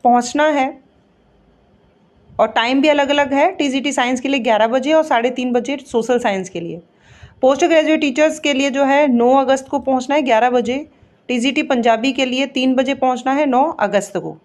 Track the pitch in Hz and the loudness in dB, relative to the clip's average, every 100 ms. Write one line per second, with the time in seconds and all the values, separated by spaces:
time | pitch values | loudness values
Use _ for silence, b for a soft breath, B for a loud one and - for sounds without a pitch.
0 | 247 240 240 294 302 285 262 277 _ _ | 4 2 0 0 0 2 -2 -6 _ _
1 | _ _ _ _ _ _ _ _ _ _ | _ _ _ _ _ _ _ _ _ _
2 | _ _ _ - 220 226 233 269 302 294 | _ _ _ -2 0 0 0 2 2 2
3 | 277 285 277 277 330 - 285 269 277 277 | 2 0 0 2 0 0 -4 -2 -4 -2
4 | 247 254 262 277 233 214 226 262 262 320 | -2 -2 -2 -2 0 2 2 0 2 0
5 | 311 247 233 254 247 240 240 277 - 233 | 2 0 0 -2 -2 -2 -4 -8 -4 -4
6 | 226 247 240 190 180 170 170 165 _ b | 0 -2 0 -4 -6 -10 -10 -12 _ b
7 | b b b b 262 277 339 320 302 311 | b b b b 0 2 4 4 2 0
8 | 302 254 311 311 294 262 277 269 269 277 | 0 2 0 0 -2 0 -2 0 2 2
9 | 302 240 240 262 262 269 262 277 262 262 | 2 2 4 2 2 -2 -2 -6 -2 -4
10 | 254 285 277 220 247 247 220 262 311 b | 0 -2 2 2 2 0 -2 -6 -8 b
11 | b b - 247 262 294 294 254 233 226 | b b -6 -2 -2 -2 -2 0 2 2
12 | 262 277 262 254 277 269 262 262 262 269 | 0 0 -2 -2 -2 -2 0 0 0 0
13 | 262 247 254 277 294 247 302 - 202 202 | -2 -2 -2 0 2 2 0 0 -2 -2
14 | 196 175 160 156 | -2 -8 -10 -14